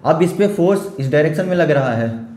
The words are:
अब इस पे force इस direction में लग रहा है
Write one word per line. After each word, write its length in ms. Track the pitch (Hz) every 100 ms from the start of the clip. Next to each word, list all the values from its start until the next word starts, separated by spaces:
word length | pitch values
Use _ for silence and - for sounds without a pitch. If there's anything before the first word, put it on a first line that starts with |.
| 139
अब 160 | 160
इस 100 | 175
पे 160 | 175 202
force 400 | 185 175 196 - -
इस 120 | 135
direction 340 | 147 156 156 185
में 100 | 175
लग 160 | 160
रहा 220 | 139 131
है 180 | 113 117 113 -